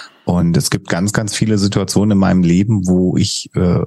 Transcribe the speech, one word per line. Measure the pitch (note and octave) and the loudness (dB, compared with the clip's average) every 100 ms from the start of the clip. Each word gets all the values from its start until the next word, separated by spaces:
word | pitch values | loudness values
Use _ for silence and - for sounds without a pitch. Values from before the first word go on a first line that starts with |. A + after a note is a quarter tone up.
| - _ - | -18 _ -4
Und | F2 E2+ E2+ | 0 0 0
es | - | 0
gibt | - - | -4 -4
ganz, | F2 G2+ | -4 -2
ganz | - G#2+ - | -2 -2 -2
viele | A2 G#2 | 0 0
Situationen | G2+ G2+ F#2+ F#2+ G#2 | 0 -2 -2 0 2
in | G2+ | 2
meinem | F#2+ F#2 | 2 2
Leben, | F2 F2 G2+ G#2+ F2+ | 4 2 2 0 0
wo | F#2 F#2 - | 2 2 0
ich, | G#2 - - | -2 -4 -8
äh, | - F2+ F2+ | -2 0 0